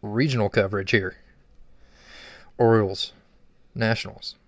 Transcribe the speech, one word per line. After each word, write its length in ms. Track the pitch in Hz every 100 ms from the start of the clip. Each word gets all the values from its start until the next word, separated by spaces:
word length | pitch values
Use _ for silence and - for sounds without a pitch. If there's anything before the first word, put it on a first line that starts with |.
Regional 480 | 107 107 147 127 101
coverage 440 | - 98 101 95
here. 240 | 113 95 - - _ _ - - - - - - - - - - -
Orioles, 560 | 117 113 101 98 - - _ _ _ _ _
Nationals. 640 | - 113 113 - - - -